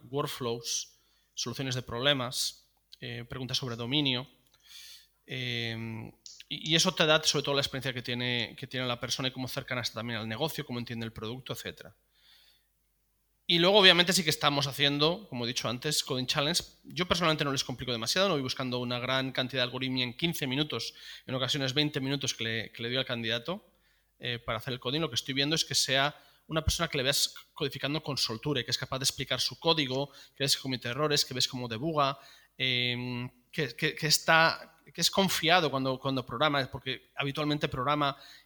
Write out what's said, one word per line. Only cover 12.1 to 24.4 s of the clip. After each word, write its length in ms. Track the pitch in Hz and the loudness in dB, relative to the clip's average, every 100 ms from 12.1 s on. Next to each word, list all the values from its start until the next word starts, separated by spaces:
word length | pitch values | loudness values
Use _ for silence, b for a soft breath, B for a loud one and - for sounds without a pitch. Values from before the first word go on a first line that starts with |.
| b b b b b b _ _ _ _ _ _ _ - | b b b b b b _ _ _ _ _ _ _ 0
Y 120 | 170 | 4
luego, 180 | 175 208 | 6 10
obviamente, 340 | 190 170 180 | 10 10 6
sí 120 | 185 | 4
que 80 | 156 | 2
estamos 340 | 151 147 143 139 | 2 2 2 0
haciendo, 600 | 131 143 143 151 185 214 | 0 0 2 2 0 -6
como 140 | 127 | -6
he 40 | 117 | -4
dicho 220 | 120 120 | -2 -4
antes, 340 | 120 151 151 | -4 -2 -2
Coding 220 | - 131 127 | -2 -4 -2
Challenge. 380 | 156 143 175 - - - | 0 2 0 -2 -10 -12
Yo 200 | 135 180 | -6 0
personalmente 360 | 185 170 151 | 2 2 2
no 80 | 147 | 0
les 120 | 135 | 0
complico 280 | - 123 131 | -2 -6 -6
demasiado, 360 | 117 113 185 196 | -4 0 2 2
no 80 | 156 | 2
voy 60 | |
buscando 380 | 131 - 131 123 | 0 -4 -4 -2
una 180 | 123 123 | -2 -4
gran 340 | 123 131 131 | 0 0 0
cantidad 280 | 127 127 135 | -2 -2 0
de 40 | 123 | -2
algoritmia 380 | 123 131 127 | -2 -2 0
en 140 | 123 117 | -2 0
quince 300 | 170 165 139 | -2 0 0
minutos, 480 | 131 151 117 - B B B - | 0 0 -2 -4 B B B -6
en 80 | 123 | -2
ocasiones 380 | 127 143 135 | 0 2 0
veinte 260 | 127 151 147 | 2 0 0
minutos 340 | 135 139 139 | -2 0 -2
que 100 | - | -2
le, 280 | 113 113 98 | -2 -2 -4
que 100 | - | -6
le 80 | 117 | -4
doy 80 | 127 | -2
al 80 | 127 | -2
candidato, 580 | 120 113 120 147 196 - _ _ _ _ _ | -2 -2 -2 -4 -8 -10 _ _ _ _ _
eh, 220 | 123 | -6
para 180 | 120 | -6